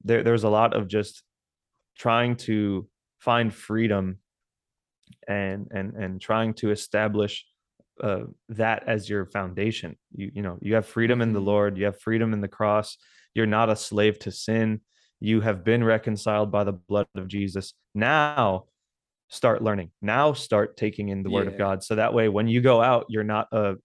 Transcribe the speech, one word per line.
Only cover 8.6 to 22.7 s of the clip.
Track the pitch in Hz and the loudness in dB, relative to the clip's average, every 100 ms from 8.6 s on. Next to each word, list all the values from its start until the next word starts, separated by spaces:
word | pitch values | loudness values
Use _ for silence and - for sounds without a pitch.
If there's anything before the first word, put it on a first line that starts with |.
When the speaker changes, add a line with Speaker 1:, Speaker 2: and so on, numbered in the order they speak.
| 113 107 - | 0 0 -2
Speaker 1:
as | 110 101 | -4 -2
your | 104 92 | -4 -4
foundation. | 104 92 90 107 107 85 - _ | -6 -6 -2 -2 -4 -8 -14 _
You, | - 98 101 | -12 -10 -8
you | |
know, | 98 87 | -8 -6
you | 98 110 | -2 0
have | - | 0
freedom | - 113 120 | 0 2 2
in | 113 | 2
the | 104 | 0
Speaker 2:
Mm-hmm. | 98 | 2
Speaker 1:
Lord, | 104 104 95 | 2 2 0
you | 101 | -2
have | 101 | -2
freedom | - 113 113 | -2 0 0
in | 107 | -2
the | 101 | -4
cross. | - 107 107 104 - _ _ _ | -2 0 2 0 -8 _ _ _
You're | - 113 | -2 2
not | 107 113 | 4 2
a | 110 | 0
slave | - 104 107 104 | -2 2 2 2
to | - | -4
sin. | - - 110 110 110 - _ _ _ | -8 -2 0 0 -2 -8 _ _ _
You | 104 110 | 0 0
have | 110 95 | 2 0
been | 98 120 | 2 2
reconciled | 113 110 117 104 - 107 104 | 4 2 0 -4 -2 0 0
by | 104 | 0
the | 101 | -2
blood | 92 - 104 101 98 | -4 -4 -2 -2 -6
of | 92 | -10
Jesus. | 101 98 95 95 - _ 104 | -6 -6 -6 -10 -14 _ -4
Now | 117 151 147 147 110 92 - _ _ _ _ _ _ | 0 2 0 2 0 0 -6 _ _ _ _ _ _
start | - 123 107 | -2 0 2
learning. | 110 101 85 _ | 0 -2 -6 _
Now | 101 117 151 | -2 2 2
start | 131 - 107 104 - | 0 0 2 2 -2
taking | 110 101 104 | -4 -4 -6
in | 95 | -4
the | 95 | -2
word | 98 95 | -2 -2
of | |
Speaker 2:
Yeah. | 98 | -2
Speaker 1:
God. | 98 98 | -2 -2
So | - 107 | -2 0
that | 113 | 2
way, | 113 110 | 2 2
when | 101 113 | 2 2
you | 120 | 4
go | 123 | 6